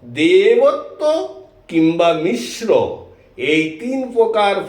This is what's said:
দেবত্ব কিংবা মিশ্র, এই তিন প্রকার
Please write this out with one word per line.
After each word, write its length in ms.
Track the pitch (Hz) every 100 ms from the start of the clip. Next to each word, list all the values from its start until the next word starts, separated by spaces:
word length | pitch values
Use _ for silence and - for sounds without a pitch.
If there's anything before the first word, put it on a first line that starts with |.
| 120
দেবত্ব 1200 | 123 160 185 214 240 277 - - - 302 330 381 - - _ -
কিংবা 460 | 165 160 170 170
মিশ্র, 840 | 160 170 240 - - 220 131 92 - - - _ -
এই 320 | 135 156 156
তিন 420 | - 240 269 254
প্রকার 440 | 233 220 214 202 190